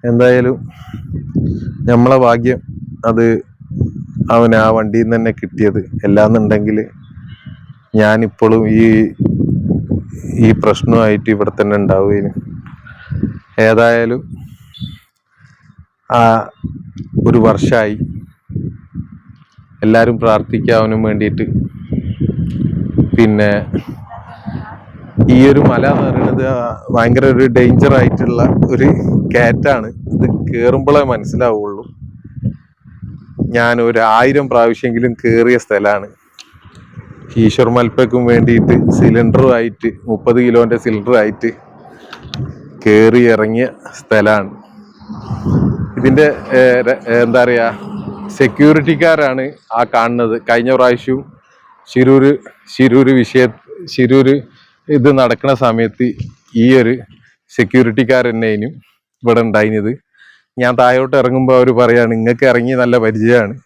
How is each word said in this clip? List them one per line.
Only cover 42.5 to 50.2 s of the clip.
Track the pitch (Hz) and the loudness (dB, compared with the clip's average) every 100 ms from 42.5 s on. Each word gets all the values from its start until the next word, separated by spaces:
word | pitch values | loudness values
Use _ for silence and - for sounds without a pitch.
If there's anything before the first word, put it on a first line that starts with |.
| - - - - | -14 -20 -4 2
കയറി | 107 110 123 | 4 6 4
ഇറങ്ങിയ | 120 110 107 113 127 - - - | 4 2 0 -2 -4 -6 -20 -20
സ്ഥലമാണ്. | - 110 104 107 98 104 - - - _ - 214 - - - - - - - - | -2 0 2 2 -2 -12 -20 -20 -20 _ -20 -18 -14 -10 -4 -2 -2 -4 -8 -2
ഇതിന്റെ, | 127 131 151 - - | 0 2 2 0 -2
ഏ, | 131 127 123 | 2 4 2
ര-, | 120 127 - 117 | 0 -4 -2 0
എന്താ | 120 123 | 2 2
പറയാ, | 123 120 117 107 - - - - - - | 2 2 -2 -4 -14 -14 -14 -14 -16 0
സെക്യൂരിറ്റിക്കാരാണ് | 135 - 147 156 147 151 165 160 143 131 135 147 _ | 0 4 4 4 0 0 2 2 0 -2 -8 -10 _
ആ | 117 | -4
കാണുന്നത്. | 120 120 117 120 | 0 0 0 0